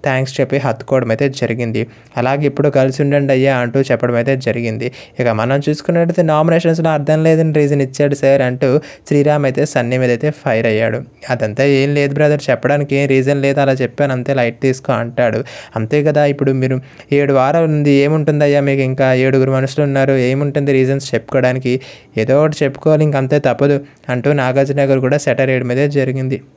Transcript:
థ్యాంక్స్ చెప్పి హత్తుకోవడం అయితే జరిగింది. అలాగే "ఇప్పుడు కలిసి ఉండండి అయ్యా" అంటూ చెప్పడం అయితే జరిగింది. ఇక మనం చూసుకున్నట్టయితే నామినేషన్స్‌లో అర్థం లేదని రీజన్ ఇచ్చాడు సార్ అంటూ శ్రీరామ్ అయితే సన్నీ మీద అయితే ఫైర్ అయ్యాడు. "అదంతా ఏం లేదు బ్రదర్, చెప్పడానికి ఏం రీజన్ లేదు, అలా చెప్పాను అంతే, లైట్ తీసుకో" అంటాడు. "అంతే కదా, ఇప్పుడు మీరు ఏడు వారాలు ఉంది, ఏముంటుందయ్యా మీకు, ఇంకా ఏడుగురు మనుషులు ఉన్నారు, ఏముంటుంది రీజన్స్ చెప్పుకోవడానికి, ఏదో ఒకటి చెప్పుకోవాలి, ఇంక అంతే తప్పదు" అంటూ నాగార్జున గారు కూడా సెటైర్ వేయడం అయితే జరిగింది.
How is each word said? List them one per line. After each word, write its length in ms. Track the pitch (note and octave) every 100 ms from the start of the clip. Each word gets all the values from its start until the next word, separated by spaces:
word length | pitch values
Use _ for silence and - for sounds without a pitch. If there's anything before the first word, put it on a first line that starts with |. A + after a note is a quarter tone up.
| D3
థ్యాంక్స్ 280 | C3 C3 -
చెప్పి 180 | C#3 C3+
హత్తుకోవడం 460 | C3 A2+ - C3 A#2+
అయితే 120 | A2 C#3+ C3
జరిగింది. 400 | A#2 A#2 A#2+ A2 A2 - - -
అలాగే 240 | A#2+ C#3+ D3
"ఇప్పుడు 180 | C3+ C#3+ C3+
కలిసి 220 | C3+ C3
ఉండండి 280 | C#3+ C#3+ C#3 C3+
అయ్యా" 180 | C3+ C3
అంటూ 140 | B2 B2 C3+
చెప్పడం 280 | A#2 B2 A#2+
అయితే 140 | A#2 C3+ C3
జరిగింది. 400 | A2 A#2 A2 A#2+ - - -
ఇక 80 | B2 G#2+
మనం 180 | A#2+ C#3 C#3+
చూసుకున్నట్టయితే 560 | D3+ - E3+ E3+ E3+ E3
నామినేషన్స్‌లో 600 | D3+ D#3+ E3 E3+ D#3+ E3 D3+
అర్థం 200 | C#3+ D#3 D#3+
లేదని 260 | D#3+ D#3+ D3+
రీజన్ 220 | C#3+ C#3+ C3+
ఇచ్చాడు 300 | C3 D3 C#3+
సార్ 220 | C#3 C#3 B2+
అంటూ 220 | B2+ C3+ C#3 - - -
శ్రీరామ్ 360 | D3 C#3+ D3 C#3+
అయితే 160 | C3+ D3+
సన్నీ 240 | C#3 A#2+ B2+
మీద 80 | B2+ A#2+
అయితే 140 | D3+ D3
ఫైర్ 280 | - A2+ A#2
అయ్యాడు. 280 | G#2+ A2+ A#2 - _ -
"అదంతా 320 | B2+ A2 G#2 C#3 C#3
ఏం 120 | C#3 D3
లేదు 160 | C#3+ C#3+
బ్రదర్, 220 | D3+ D3 -
చెప్పడానికి 460 | B2 - D3 C#3+ C#3
ఏం 60 | C#3
రీజన్ 280 | C3+ C3 C#3+ C#3
లేదు, 140 | C#3
అలా 100 | C#3 C3
చెప్పాను 320 | B2 - C#3+ B2+
అంతే, 160 | B2 C3+
లైట్ 180 | A#2+ A#2 C3+
తీసుకో" 260 | C3 - A#2+
అంటాడు. 400 | A#2 A#2 A#2+ A2 - - - A2+
"అంతే 200 | A2+ D3 D3
కదా, 160 | D3 D3
ఇప్పుడు 160 | C#3+ C#3 C3+
మీరు 160 | C3 C3 C3 - - C#3+
ఏడు 140 | C#3+ C#3
వారాలు 300 | C3 E3 E3
ఉంది, 200 | D3+ C#3+ C#3 C#3
ఏముంటుందయ్యా 560 | D#3 D3 D3 D3 C#3+ C#3
మీకు, 140 | C#3 C3
ఇంకా 180 | C3 C3 B2+ C3
ఏడుగురు 280 | C3+ C3 C3+
మనుషులు 260 | C3 C3+ C#3+
ఉన్నారు, 280 | C#3 C3+ C3+ B2
ఏముంటుంది 420 | C3+ C#3+ C#3 C#3+ C3+
రీజన్స్ 260 | C3 C#3 C3+
చెప్పుకోవడానికి, 600 | A#2 - C3+ B2+ B2+ B2+ B2+ - - - -
ఏదో 100 | A2 C3+
ఒకటి 160 | D#3 D3+
చెప్పుకోవాలి, 400 | C#3 - D#3 D#3 D3+
ఇంక 80 | C#3
అంతే 160 | C3 D3 C3+
తప్పదు" 280 | A#2+ C#3+ C#3 C#3+ - -
అంటూ 140 | B2 B2+ D3
నాగార్జున 400 | B2+ C3 C#3 C#3+ C#3
గారు 100 | C3+ B2+
కూడా 120 | C#3+ -
సెటైర్ 220 | B2+ C3+
వేయడం 160 | C3 B2
అయితే 120 | B2 D3 C#3+
జరిగింది. 360 | C3 C3 C3 C#3 -